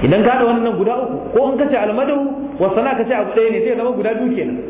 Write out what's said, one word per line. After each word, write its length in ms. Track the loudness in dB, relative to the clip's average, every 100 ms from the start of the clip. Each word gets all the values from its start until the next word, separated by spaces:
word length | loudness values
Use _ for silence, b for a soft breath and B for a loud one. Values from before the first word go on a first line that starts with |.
Idan 180 | 2 4
ka 80 | 4
haɗa 140 | 4 2
wannan 300 | 2 0 0
guda 180 | 0 0
uku, 160 | -4 -6 -2
ko 180 | 0 2
in 80 | 2
ka 60 | 0
ce 100 | 0
al-madahu 460 | 0 0 0 0 -2 -4 -8 -2
was-sana 340 | 0 2 0
ka 80 | 0 0
ce 40 |
abu 160 | 0 0
ɗaya 160 | 2 2
ne, 80 | 2
sai 100 | 0
ya 60 | 0
zama 140 | 0
guda 240 | 0 -2
biyu 220 | 0 -2 -2
kenan. 220 | -2 -6 -8